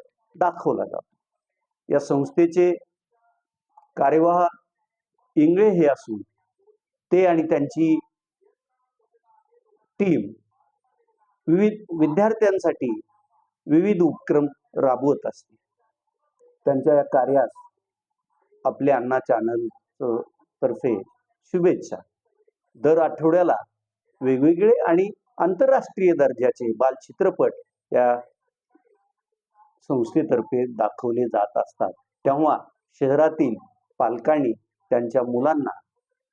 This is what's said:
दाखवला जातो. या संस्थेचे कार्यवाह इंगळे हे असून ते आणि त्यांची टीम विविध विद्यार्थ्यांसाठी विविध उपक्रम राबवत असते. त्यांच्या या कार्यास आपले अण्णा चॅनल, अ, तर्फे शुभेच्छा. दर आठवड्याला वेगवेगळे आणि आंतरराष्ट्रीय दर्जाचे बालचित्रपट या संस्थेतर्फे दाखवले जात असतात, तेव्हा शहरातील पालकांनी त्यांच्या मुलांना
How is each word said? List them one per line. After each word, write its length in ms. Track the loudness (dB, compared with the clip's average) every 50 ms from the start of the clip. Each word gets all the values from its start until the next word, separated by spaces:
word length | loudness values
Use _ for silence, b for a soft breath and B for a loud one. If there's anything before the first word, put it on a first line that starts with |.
| -8 _ _ _ _ _ _
दाखवला 500 | -2 -2 -2 -2 -2 -4 -4 -2 -2 -4
जातो. 320 | -8 -10 -12 -12 _ _ _ _ _ _ _ _ _ _ _ _ _ _ _ _ -2
या 100 | -2 -2
संस्थेचे 760 | 0 -2 -2 -2 -2 -2 0 0 0 2 2 2 2 2 0 -4 -8 _ _ _ _ _ _ _ _ _ _ _ _ _ _ _ _ _ _ _ _ _ -4
कार्यवाह 500 | -2 0 2 2 2 2 2 2 2 0 -2 -4 _ _ _ _ _ _ _ _ _ _ _ _ _ _ _ 0
इंगळे 320 | 2 2 4 4 4 2 2
हे 180 | 4 4 2
असून 340 | 2 0 -2 -6 -10 -12 -12 -12 _ _ _ _ _ _ _ _ _ _ _ _ _ _ _ _ 0
ते 140 | 2 2 4
आणि 160 | 4 2 2
त्यांची 560 | 0 0 0 -2 -2 -2 -2 -2 0 0 0 0 -2 _ _ _ _ _ _ _ _ _ _ _ _ _ _ _ _ _ _ _ _ _ _ _ _ _ _ _ _ _ _ _ _ _ _ _ _ _ _ -2
टीम 340 | 0 0 0 -2 -4 -6 -12 _ _ _ _ _ _ _ _ _ _ _ _ _ _ _ _ _ _ _ _ _ _
विविध 260 | -2 0 2 2 0 -2 -4 -10 -8 -4 -2
विद्यार्थ्यांसाठी 1000 | -2 0 0 0 0 0 0 0 0 0 0 0 -2 -4 -4 -2 -4 -6 -6 -8 -12 _ _ _ _ _ _ _ _ _ _ _ -4 0
विविध 320 | 2 2 2 2 2 2
उपक्रम 440 | 0 0 -2 -4 -4 0 0 0 0 -2 -4 _ _ _ -4
राबवत 500 | -2 0 0 0 0 0 0 0 -2 -4
असते. 300 | -10 -12 _ _ _ _ _ _ _ _ _ _ _ _ _ _ _ _ _ _ _ _ _ _ _ _ _ -4
त्यांच्या 300 | -2 -2 0 0 2 2
या 100 | 2 2
कार्यास 440 | 0 0 0 0 2 2 0 0 0 -4 -12 -20 _ _ _ _ _ _ _ _ _ _ _ _ _ _ _ _ _ _ _ -6
आपले 260 | -6 -4 -2 0 0
अण्णा 280 | 0 0 0 -2 -4 -2
चॅनल, 500 | -2 -2 -2 -2 -2 -2 -4 -4 -6 -8 -10 _ _ _ _ -8
अ, 200 | -4 -4 -4 -4 -6 -10 _ _ _ _ _ _
तर्फे 400 | -4 -4 -2 -4 -4 -2 -2 -4 -6 -10 _ _ _ _ _ _ _
शुभेच्छा. 520 | _ -2 0 2 0 0 -2 -4 -12 -14 -16 -16 _ _ _ _ _ _ _ _ _ _ _ _ _ _
दर 240 | -2 0 2 2 2
आठवड्याला 580 | 2 0 -2 -2 0 2 2 2 2 2 0 -2 -6 -12 _ _ _ _ _ _ _ _ _ -6
वेगवेगळे 600 | -2 -2 0 2 4 4 4 6 6 4 4 4
आणि 300 | 2 2 2 2 2 0 -4 _ _ _ _ -4
आंतरराष्ट्रीय 720 | -2 -2 0 2 2 2 2 2 0 -4 -4 0 2 2 2 2
दर्जाचे 540 | 2 0 0 0 -2 -2 -2 -2 -4 -4
बालचित्रपट 800 | -2 0 0 0 -2 -4 -10 -10 -4 -2 -2 -2 0 0 0 -2 -2 -6 -14 _ _ _ _ -2
या 280 | 0 2 2 2 0 -2 -6 _ _ _ _ _ _ _ _ _ _ _ _ _ _ _ _ _ _ _ _ _ _ _ _ _ _ _ _ _ _ _
संस्थेतर्फे 840 | _ -4 -2 -2 -2 -2 -2 -2 0 0 -2 -2 -2 -2 -4 -4 -4
दाखवले 600 | -4 -4 -4 -4 -4 -4 -6 -6 -4 -4 -2 -2
जात 300 | -2 -2 -2 -2 -2 -2
असतात, 360 | -4 -6 -6 _ -6 -6 -6 -6 _
तेव्हा 600 | _ _ _ _ -2 -2 0 2 2 0 0 -2 -6 _ _ _ _ _ _ -4
शहरातील 540 | -2 0 2 2 2 2 0 0 -2 -2 -4 -8 -12 _ _ _ _ _ _ -4
पालकांनी 540 | -4 -2 -4 -2 -2 0 0 0 0 -2 -4 -6 _ _ _ _ _ -2
त्यांच्या 320 | -2 -2 -2 -2 -2 -2
मुलांना 480 | -2 -2 -2 -2 0 0 0 -2 -4 -6 -8 -12 _ _ _ _ _ _ _ _ _ _